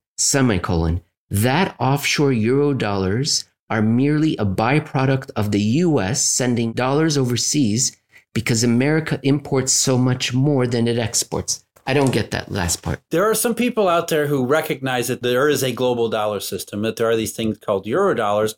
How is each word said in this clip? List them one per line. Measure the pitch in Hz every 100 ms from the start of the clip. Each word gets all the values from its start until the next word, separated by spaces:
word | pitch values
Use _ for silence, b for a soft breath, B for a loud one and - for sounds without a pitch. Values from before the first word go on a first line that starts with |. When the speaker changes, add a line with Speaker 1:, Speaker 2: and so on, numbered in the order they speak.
| _ -
Speaker 1:
semicolon, | - 139 127 90 - 85 85 87 - _ -
that | 98 120 151 190 -
offshore | 127 139 - - 143
euro | 120 110 139 143
dollars | 131 107 98 92 110 156 - - _ -
are | 110
merely | 110 117 143 151 156 -
a | 104
byproduct | 92 110 147 151 139 131 131 - 113
of | 104
the | 104
U | 107 135 180 139
S | 95 139
sending | - - 123 120 117
dollars | 113 127 143 160 143
overseas | 123 117 - 151 113 110 - - b b b
because | 113 - 113
America | 120 117 139 156 156 135
imports | 139 143 139 135 131
so | - - 127
much | 127 123 -
more | 123 143 139 123
than | 120 117
it | 117
exports. | 110 - - 80 - - _ _ 131
I | 135
don't | 135
get | 113 -
that | 87 -
last | 98 87 -
part. | - - -
Speaker 2:
There | 165 214
are | 208
some | 240 226
people | 240 226 190
out | 170 170
there | 156 147
who | 143 123
recognize | 156 151 156 131 123 120
that | 113
there | 123 123 147
is | 135
a | 131
global | 120 123 120 113
dollar | 110 107 101
system, | - 95 - 104
that | 110 107
there | 113
are | 113
these | 107
things | - 113 104
called | - 98 104
euro | 156 196
dollars, | 117 104 104 107